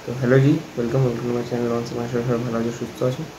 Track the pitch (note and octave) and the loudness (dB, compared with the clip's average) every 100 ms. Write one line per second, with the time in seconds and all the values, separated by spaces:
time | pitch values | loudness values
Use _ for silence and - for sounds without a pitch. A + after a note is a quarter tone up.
0 | - B2+ B2 C3+ C#3 D#3+ - - A#2 C3 | -8 -2 4 6 6 4 0 -4 0 2
1 | B2+ A#2 A#2+ A#2+ A#2+ A#2+ A#2+ A#2 A#2 B2 | 2 0 -2 -4 -2 -2 0 -2 -2 -6
2 | A#2+ B2 A#2+ A#2+ B2 A2+ A#2 A#2 A#2+ - | -4 -2 0 -2 -2 -2 -2 -4 -8 -2
3 | B2+ C3 D#3+ | -2 -2 -8